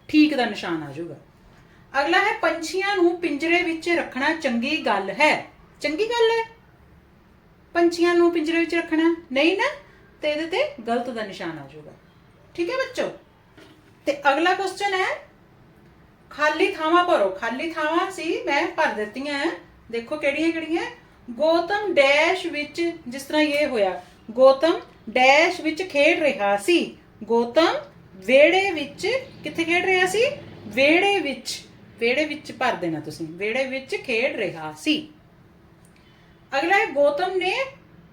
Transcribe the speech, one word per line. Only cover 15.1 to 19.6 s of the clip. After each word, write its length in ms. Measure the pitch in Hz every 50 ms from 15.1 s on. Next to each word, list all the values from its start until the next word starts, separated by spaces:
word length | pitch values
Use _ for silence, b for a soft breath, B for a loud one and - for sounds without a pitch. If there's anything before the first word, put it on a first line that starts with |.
| 605 605 - - - _ _ _ _ _ - - - _ - - - _ - - _ _ _ -
ਖਾਲੀ 420 | - 285 294 311 302 320 381 403
ਥਾਵਾਂ 320 | - 320 311 320 339 359 359
ਭਰੋ। 260 | 349 330 226 202 196
ਖਾਲੀ 420 | 190 - 233 226 247 262 330 330
ਥਾਵਾਂ 400 | 330 320 302 302 330 339 381 392
ਸੀ, 320 | - 339 320 330 392 508 508
ਮੈਂ 240 | 349 285 294 349 359
ਭਰ 260 | - - 311 269 -
ਦਿੱਤੀਆਂ 400 | 208 214 208 - 254 277 294 285
ਹੈ। 180 | 277 294 339 339 -